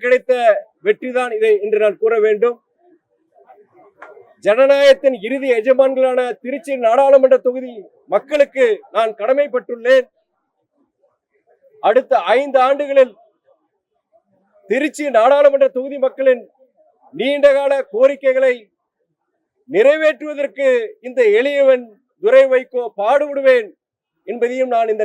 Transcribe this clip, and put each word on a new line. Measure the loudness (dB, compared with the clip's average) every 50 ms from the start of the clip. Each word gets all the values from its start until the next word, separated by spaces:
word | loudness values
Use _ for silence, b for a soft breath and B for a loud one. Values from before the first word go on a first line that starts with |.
| -2
கிடைத்த | -2 -2 -2 0 -2 -2 0 2 0 0 0 -4 _ _ _ _ -2
வெற்றிதான் | -2 -2 -4 -6 -4 -4 -4 -4 -4 -2
இதை | 0 0 0 0 0
என்று | -4 -2 0 0
நான் | -2 -2 -2
கூற | -4 -2 0 0 0
வேண்டும். | 0 0 0 -2 -4 -4 -6 _ _ _ _ _ _ _ _ _ _ _ _ _ _ _ _ _ _ -20 _ _ _ _ _ _ _ _ _ -20 -20 -20 -20 -20 _ _ _ _
ஜனநாயகத்தின் | -2 2 2 4 2 4 4 6 4 4 4 2 -2 -2 -2 -6
இறுதி | -8 -6 -6 -2 -2 -2 -2
எஜமான்களான | 0 0 2 2 2 0 2 0 -2 0 0 -2 -4 -4 -8 -10 _
திருச்சி | -10 -10 -10 -8 -8 -8 -2 0 0
நாடாளுமன்ற | 2 2 4 4 4 4 4 4 2 2 0
தொகுதி | -4 -6 -6 -12 -14 -16 -18 -20 -20 _ _ _ _ -4
மக்களுக்கு | -4 -4 -4 0 0 0 0 _ -2 0 0 0 -4 -8 -8 -4 -4
நான் | -4 -4 -4 -6
கடமைப்பட்டுள்ளேன். | -4 -2 0 0 -2 -2 -4 -8 -8 -8 -16 -8 0 2 2 2 2 -2 _ _ _ _ _ _ _ _ _ _ _ _ _ _ _ _ _ _ _ _ _ _ _ _ _ _ _ _ _ _ _ _ _ _ -2
அடுத்த | 0 0 0 0 0 -2 -2 0 0 0 0
ஐந்து | -2 0 0 0 2 2
ஆண்டுகளில் | 0 -4 -4 -2 2 2 2 2 -2 _ _ _ _ _ _ _ _ _ _ _ _ _ _ _ _ _ _ _ _ _ _ _ _ _ _ _ _ _ _ _
திருச்சி | -4 -4 -4 -6 -6 -8 -10 -2 0 2
நாடாளுமன்ற | 4 4 4 4 4 2 4 4 0 0 0 -6
தொகுதி | -8 -8 -6 -4 -4 -6
மக்களின் | -4 -2 0 0 0 0 -4 -18 _ _ _ _ _ _ _ _ _ _ _ _ _
நீண்டகால | -6 -4 -4 -2 2 2 4 4 4 0 0 -2 -2 -4 -6 -2
கோரிக்கைகளை | 2 2 2 2 0 -2 -2 0 2 0 0 -2 -2 -8 _ _ _ _ _ _ _ _ _ _ _ _ _ _ _ _ _ _ _ _ _
நிறைவேற்றுவதற்கு | -2 2 2 2 2 2 0 -2 -2 -4 -10 -12 -8 -8 -8 -8 -6 -4 -2 0 0 -2 -4 -6 -14 _ _ -10
இந்த | -2 0 2 2 2 2
எளியவன் | 0 0 0 0 2 2 2 0 -2 -12 -20 _ _ _ _ _ -2
துரை | 2 4 4 4 4
வைகோ | 2 -2 -2 -4 -8 -8 -8 -8 -8 -6
பாடுபடுவேன் | -2 0 0 0 -2 -4 -6 -2 2 2 2 2 0 -6 -14 _ _ _ _ _ _ _ _ _ _ -14
என்பதையும் | -6 -4 -4 -4 -2 -4 -4 -2 -2
நான் | -2 -2 -2 -2
இந்த | -4 -4